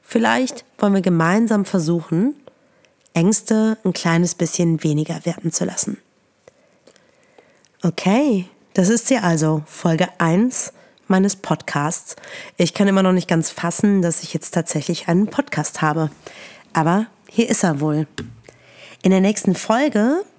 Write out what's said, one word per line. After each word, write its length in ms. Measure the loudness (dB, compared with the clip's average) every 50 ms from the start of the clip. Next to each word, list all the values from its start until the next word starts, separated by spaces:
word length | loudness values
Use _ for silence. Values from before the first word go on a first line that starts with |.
vielleicht 640 | _ -2 -2 0 2 2 2 0 0 -2 -6 -12 -18 _ _
wollen 160 | -2 0 2 2
wir 80 | 2
gemeinsam 640 | 2 2 2 2 2 2 2 2 2 2 0 0 0
versuchen, 680 | 0 -2 -2 0 0 -2 -2 -2 -2 -2 0 0 0 -2 -6 _ -20 _ _ _ _ _ _ _ _ _ _ _ -6 _
Ängste 640 | 0 2 4 2 2 0 0 0 2 2 0 -2 -2 _
ein 100 | -4 -4
kleines 420 | -2 0 0 2 2 2 0 0
bisschen 480 | -2 -2 -2 0 0 0 0 0 0 0
weniger 420 | -2 0 0 -2 -4 -8 -6 -6
werden 260 | -6 -8 -4 -6 -4
zu 140 | -4 -2 -4
lassen. 320 | -4 -4 -6 -6 -6 -8 -10 _ _ _ _ _ _ _ _ _ -20 _ _ _ _ _ _ _ -20 _ _ _ _ _ _ _ _ _ -20 _ _ _ _ _ _ _ _ -4
Okay, 640 | -4 -2 0 0 2 2 2 2 2 0 0 -2 -6 _ _ _ _ _
das 160 | 0 2 2
ist 180 | 2 2 2
sie 100 | 0 0
also, 460 | 2 2 0 2 2 2 0 0 -2 -4
Folge 420 | -8 -14 -4 -2 -2 0 0 0 -4 -2 -2
eins 540 | 0 2 4 2 2 0 0 -2 -4 -6 _ -16 -20 _ _ _ _
meines 280 | 0 2 2 2 0 -2
Podcasts. 800 | -6 -4 -4 -4 -4 -4 -6 -4 -2 -2 -2 -2 -4 -6 -8 -12 -14 -16 -18 -18 -18 -18 -18 _
Ich 160 | -2 -2 -2 2
kann 140 | 2 2
immer 140 | 4 4 4
noch 100 | 4 4
nicht 160 | 2 2 2
ganz 220 | 0 0 0 0 -2
fassen, 520 | -6 -6 -4 0 0 2 2 4 4 2
dass 220 | 2 0 -2 -4 -6
ich 100 | -6 -8
jetzt 200 | -6 -6 -2 -2
tatsächlich 540 | -2 -2 0 -4 -4 -4 -4 -6 -6 -2
einen 200 | 0 2 2 0
Podcast 540 | 0 -2 -4 -4 -4 -6 -4 -4 -4 -4 -2
habe. 300 | -2 -2 0 0 -4 -4 -6 -10 -20 -20 -20 -20 -20 -20 -20 -20 -20 _ _
Aber 340 | 0 2 2 2 0 0 -4 _ _ _
hier 220 | -6 -2 -2 0 2
ist 140 | 2 2 2
er 160 | 0 0 0
wohl. 280 | -2 -2 0 -2 -4 -4 _ -16 -16 -16 -18 -20 _ -20 -20 _ _ -20 -20 -20 -20 -20 -20 _
In 100 | 2 2
der 100 | 4 4
nächsten 340 | 2 2 0 0 0 0 -2
Folge 680 | -2 0 0 0 0 0 0 0 0 0 0 0 -2 -4 -8 _